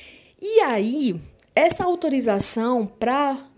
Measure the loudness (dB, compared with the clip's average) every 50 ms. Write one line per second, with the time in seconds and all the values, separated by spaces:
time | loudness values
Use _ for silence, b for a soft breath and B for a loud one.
0 | B B B B B B B B -6 0 2 2 2 2 -2 -2 -2 -2 -2 -2
1 | -2 -4 -4 -6 -10 -18 _ _ -12 _ 0 2 2 4 2 2 2 0 -2 -2
2 | -2 -4 -2 -2 -2 -2 0 4 4 4 4 4 0 -2 -2 -4 -4 -6 -8 -6
3 | -4 -2 -2 -2 -2 -4 -4 -8 -12 -20 _